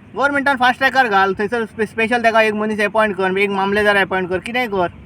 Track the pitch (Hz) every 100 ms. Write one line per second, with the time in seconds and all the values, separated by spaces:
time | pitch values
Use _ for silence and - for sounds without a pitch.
0 | - 185 277 285 277 262 247 247 269 262
1 | 247 196 196 190 202 240 220 - 214 226
2 | 220 247 233 226 220 208 214 214 208 214
3 | 214 180 190 190 202 196 196 208 208 202
4 | 190 190 180 185 180 240 247 196 175 -